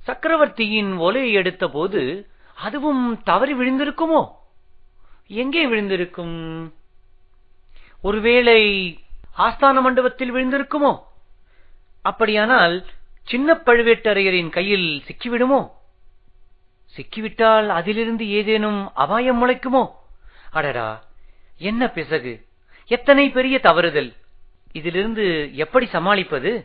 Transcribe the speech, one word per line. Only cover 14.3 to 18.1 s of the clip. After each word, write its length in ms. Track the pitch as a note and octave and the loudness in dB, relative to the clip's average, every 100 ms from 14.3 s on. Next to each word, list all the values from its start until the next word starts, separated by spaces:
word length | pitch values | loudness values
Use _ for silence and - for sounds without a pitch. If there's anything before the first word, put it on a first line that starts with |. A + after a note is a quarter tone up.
| F3+ E3 | 0 -2
கையில் 360 | E3+ G3 G3+ F3 C#3+ | -4 -2 0 -2 -4
சிக்கிவிடுமோ? 580 | - - A#3+ A#3 B3+ C4+ F#3 - - _ - - _ - - - _ _ - | -10 -12 -6 0 2 2 0 -12 -20 _ -20 -20 _ -20 -20 -20 _ _ -20
சிக்கிவிட்டால் 720 | - C3+ - A3 G#3+ A3+ A3 G#3 | -18 -14 -10 -10 2 6 6 4
அதிலிருந்து 560 | F3 E3+ G#3+ A3+ | 0 -2 -2 -2